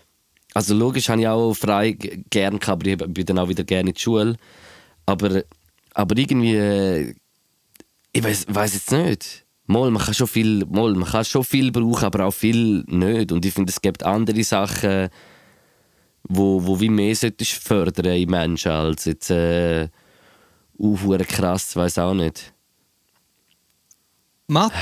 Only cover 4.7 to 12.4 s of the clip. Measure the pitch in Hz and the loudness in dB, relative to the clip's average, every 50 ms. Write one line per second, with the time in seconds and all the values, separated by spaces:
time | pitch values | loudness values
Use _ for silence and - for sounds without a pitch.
4.7 | - - - _ _ _ _ - 98 87 101 101 95 95 - - - - _ _ | -20 -20 -20 _ _ _ _ -2 0 0 2 0 0 0 -2 -4 -10 -20 _ _
5.7 | _ _ _ _ - - 101 90 104 117 139 135 139 127 117 113 110 107 104 104 | _ _ _ _ -4 -2 0 0 2 2 2 2 2 2 2 2 2 2 2 2
6.7 | 101 98 98 95 90 78 73 58 55 - _ _ _ _ _ _ _ _ _ _ | 2 2 2 0 0 0 -2 -4 -8 -12 _ _ _ _ _ _ _ _ _ _
7.7 | _ - - _ _ _ _ _ - 123 117 110 104 95 92 - 104 101 104 107 | _ -20 -20 _ _ _ _ _ -4 -2 -2 0 -2 -2 -4 -4 -2 -2 -2 -2
8.7 | 95 101 - - 131 147 170 175 113 - - - - - - _ _ _ _ - | -2 -4 -4 -2 0 0 0 0 -2 -4 -6 -10 -16 -18 -20 _ _ _ _ 0
9.7 | 95 117 127 127 113 107 - - 107 - 131 113 - 113 113 110 107 101 95 - | 2 2 2 2 0 0 0 -2 -2 0 -2 0 0 0 2 2 2 0 0 0
10.7 | 85 101 113 113 101 92 90 - - 110 113 - - 143 123 - - 135 131 127 | 0 0 2 2 2 0 0 0 -2 -2 -2 0 0 -2 0 0 0 0 2 2
11.7 | 117 123 113 113 120 - - 101 90 101 95 98 98 - | 2 0 0 0 0 0 0 0 0 0 0 0 0 0